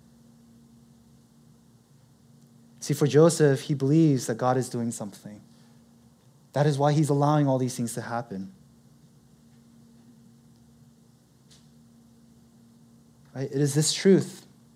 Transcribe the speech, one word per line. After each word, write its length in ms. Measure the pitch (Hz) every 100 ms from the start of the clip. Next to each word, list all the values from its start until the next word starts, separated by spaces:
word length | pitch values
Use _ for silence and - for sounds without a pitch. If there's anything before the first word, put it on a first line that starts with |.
| _ - - - - - - - - _ _ - _ _ - - _ _ _ _ _ _ _ - - - - -
See, 120 | -
for 140 | 147 143
Joseph, 540 | 135 165 165 147 131
he 120 | -
believes 540 | 139 135 160 160 131 123
that 100 | 113
God 200 | 127 127
is 120 | 120
doing 220 | 120 117
something. 500 | 113 104 - 107 107 - - - - _ _ _ _ _ _ _
That 120 | 139 147
is 120 | 135
why 160 | 147
he's 160 | 147 151
allowing 380 | 143 143 151 143
all 100 | 131
these 180 | 127 123
things 180 | 117 123
to 60 |
happen. 500 | 113 120 117 98 95 - - - _ _ - _ _ _ _ - _ - - - - - - - _ _ - _ - _ _ _ _ _ _ - _ - - - - - - - _ - - - - - _ _ - 131
Right? 140 | 131
It 100 | 135
is 120 | 143
this 200 | 143 156
truth. 520 | - 196 180 - - - _ _